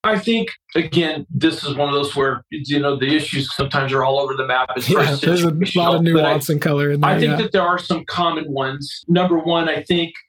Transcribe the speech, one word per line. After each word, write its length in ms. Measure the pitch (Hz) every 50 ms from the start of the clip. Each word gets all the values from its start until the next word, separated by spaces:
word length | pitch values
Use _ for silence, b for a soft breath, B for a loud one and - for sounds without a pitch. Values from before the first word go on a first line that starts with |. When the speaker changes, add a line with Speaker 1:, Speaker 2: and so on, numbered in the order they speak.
| -
Speaker 1:
I 140 | 214 214 196
think, 320 | - 233 233 226 190 - - _ _ _ -
again, 520 | 165 160 156 - 170 165 156 156 151 - _
this 340 | - 131 143 160 160 - -
is 100 | 143 127
one 140 | 135 143 143
of 60 | 139
those 200 | 139 143 143 -
where, 260 | 139 135 135 127 123 - _
you 280 | 156 156 135 131 143 143
know, 160 | 139 143 139
the 180 | 135 131 135 151
issues 400 | 156 151 - - 143 135 - -
sometimes 380 | - 143 135 - 143 135 131 135
are 100 | 135 127
all 140 | 135 135 139
over 140 | 139 135 135
the 120 | 135 131
map 220 | 127 127 131 131 127 127
as 120 | 131 123 -
far 140 | 180 - 143
Speaker 2:
Yeah, 60 | 147
Speaker 1:
as 80 | 143 139
Speaker 2:
there's 200 | - 165 175 175
a 40 | 175
lot 80 | 165 151
of 40 | 160
Speaker 1:
situational, 140 | 190 - - 180 170 170 175 165 165 165
but 120 | 165 160 151
I, 40 | 160
Speaker 2:
nuance 200 | 156 143 - -
and 100 | 156 147
color 300 | - 156 147 143 147 143
in 100 | 143 143
there, 100 | 147 -
Speaker 1:
I 80 | - -
think 120 | - -
Speaker 2:
yeah. 40 | -
Speaker 1:
that 160 | - 214 -
there 100 | - 190
are 160 | 175 175 180 180
some 260 | - - 175 156 143
common 460 | - - 175 175 170 160 156 151 143
ones. 520 | 139 135 135 131 139 139 139 - - - - -
Number 300 | 170 180 180 185 175 160
one, 300 | 156 170 170 165 165 160
I 120 | 147 147
think 300 | - - 180 175 170 165 - - _